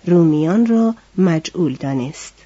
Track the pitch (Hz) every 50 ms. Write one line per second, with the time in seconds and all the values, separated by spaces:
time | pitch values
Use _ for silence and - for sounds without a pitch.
0 | - 175 175 175 170 160 151 151 156 160 185 220 240 226 226 226 226 226 226 -
1 | _ _ _ 170 190 175 160 160 156 - - 180 175 139 131 139 - 139 135 131
2 | 123 139 - - - - _ _ -